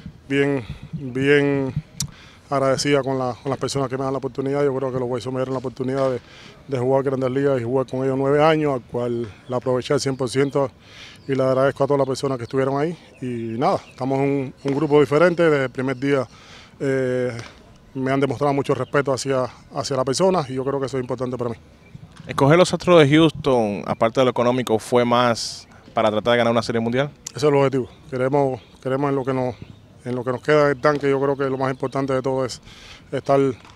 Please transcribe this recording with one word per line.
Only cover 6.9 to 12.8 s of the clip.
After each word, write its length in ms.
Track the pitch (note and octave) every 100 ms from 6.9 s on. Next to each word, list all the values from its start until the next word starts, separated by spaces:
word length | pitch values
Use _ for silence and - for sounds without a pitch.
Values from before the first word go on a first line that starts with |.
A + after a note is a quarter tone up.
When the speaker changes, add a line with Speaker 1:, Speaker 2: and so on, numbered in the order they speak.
| C3+
Speaker 1:
Grandes 260 | C3+ C3 B2+
Ligas 280 | C3+ C#3+ C3
y 60 | A#2
jugar 200 | C3 B2+
con 200 | C3 C3+
ellos 120 | C3
nueve 240 | C3+ D3
años, 340 | D#3 D#3 D3 C3
al 60 |
cual 460 | - A#2+ A#2+ A#2+ A2+ - -
la 80 | B2
aproveché 360 | C3 B2+ -
al 60 | C#3+
cien 160 | C3+ C3
por 140 | B2+
ciento 420 | C3 C#3+ C#3+ C3+ - - - - - -
y 80 | C3+
le 80 |
agradezco 400 | C3 C3 C3+ -
a 40 | C3+
todas 100 | C#3+
las 100 | C3+
personas 300 | B2+ C#3 B2+
que 80 | A#2
estuvieron 340 | C3+ C3+
ahí. 180 | C#3